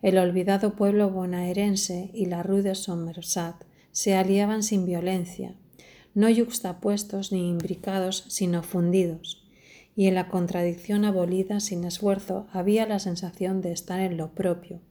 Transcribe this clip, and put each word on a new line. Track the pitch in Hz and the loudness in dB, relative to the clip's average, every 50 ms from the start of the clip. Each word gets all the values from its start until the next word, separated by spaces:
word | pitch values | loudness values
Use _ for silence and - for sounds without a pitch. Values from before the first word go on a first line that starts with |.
El | - 202 185 190 | 4 4 4 4
olvidado | 185 180 175 185 180 196 196 196 202 208 208 | 4 4 2 0 2 2 2 2 2 0 0
pueblo | - 202 202 202 208 208 196 | 2 2 2 4 4 2 2
bonaerense | 190 185 185 180 180 180 180 175 180 202 202 208 196 190 - - 180 175 185 196 - | 2 -2 -4 -2 -2 -2 -2 -2 0 0 2 2 2 0 -2 -4 -4 -6 -6 -8 -4
y | 233 196 | -4 -2
la | 180 175 170 175 | -2 -2 -4 -2
rue | 196 196 202 | 0 2 2
de | 196 196 190 | 2 2 -2
Somerset | 190 - - 175 175 165 165 165 180 170 - - 185 170 170 170 - - - _ _ _ _ | -4 -4 -6 -4 -4 -4 -6 -8 -10 -6 -4 -4 -4 -4 -4 -6 -12 -18 -20 _ _ _ _
se | _ - - 208 196 | _ -4 0 2 4
aliaban | 190 190 185 196 196 202 202 214 220 | 4 4 4 4 4 4 2 0 0
sin | 208 214 214 196 185 | -2 0 0 0 0
violencia, | 175 180 170 165 185 190 185 175 175 - - - - - - - _ _ - - - - - - _ _ | 0 -2 -2 0 0 -2 -2 -4 -4 -8 -10 -10 -12 -12 -16 -20 _ _ -20 -20 -20 -20 -20 -20 _ _
no | 208 208 226 | 4 6 6
yuxtapuestos | 226 220 233 233 - - - 185 175 - - 220 202 202 208 - - 196 196 - | 6 6 4 2 0 -6 -6 -6 -8 -4 -2 0 0 0 -2 -4 -6 -6 -4 -2
ni | 202 185 180 175 | -2 0 0 0
imbricados, | 175 170 165 196 190 - - - 190 196 185 185 196 190 - - | 0 -2 -2 -4 -6 -6 -4 -4 -2 0 0 -2 -2 -4 -8 -8
sino | - - 202 175 175 170 160 | -4 -2 0 0 0 0 -2
fundidos, | - - 180 175 175 175 190 180 170 160 160 - - - _ _ _ _ _ _ - - - - _ _ | -2 0 0 2 4 4 4 2 2 -2 -6 -10 -14 -16 _ _ _ _ _ _ -20 -20 -20 -20 _ _
y | - 196 190 | 2 4 4
en | 185 | 4
la | 185 180 185 | 2 0 0
contradicción | - 185 175 170 - 175 175 175 170 175 - - 208 208 208 | -2 -2 0 0 0 0 0 -2 -2 -4 -6 -2 0 2 2
abolida | 208 196 185 175 175 180 185 190 190 208 208 | 2 2 2 0 0 0 0 0 0 -2 -2
sin | 202 - 196 175 175 | -2 -2 -4 -4 -4
esfuerzo | 175 175 - - 202 196 190 196 - 185 190 202 - | -6 -6 -2 0 0 0 0 -2 -6 -6 -6 -6 -6
había | - 185 180 196 208 220 226 | -6 -2 2 2 4 4 4
la | 220 214 196 | 2 0 -2
sensación | 196 196 175 170 - 175 170 - 190 180 190 190 | -2 -2 -4 -4 -6 -10 -6 -4 -2 -2 0 -2
de | 180 180 | -2 -4
estar | 170 165 - - 180 185 | -6 -6 -6 -6 -2 -2
en | 190 185 175 160 | 0 0 0 -2
lo | 160 160 - | -4 -6 -4
propio | - 190 185 175 175 - - 175 170 - _ | -2 0 0 0 -2 -4 -14 -16 -16 -16 _